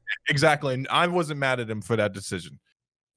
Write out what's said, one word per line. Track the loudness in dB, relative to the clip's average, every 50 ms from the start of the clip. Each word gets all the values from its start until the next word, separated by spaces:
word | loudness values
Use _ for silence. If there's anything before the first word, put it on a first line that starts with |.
| _ -8 -8 -6 -2 -2
Exactly, | 0 4 4 4 4 4 0 -2 -2
and | -2 -2 0
I | 2 2 2 2
wasn't | 2 0 0 0 -2 -2
mad | 0 0 0 0
at | -2 -4
him | -4 -6
for | -2 0 0
that | 2 2 0 0
decision. | -4 -10 -8 -8 -8 -8 -10 -16 -20 _ _ _ _ _ _ _ _ _ _ _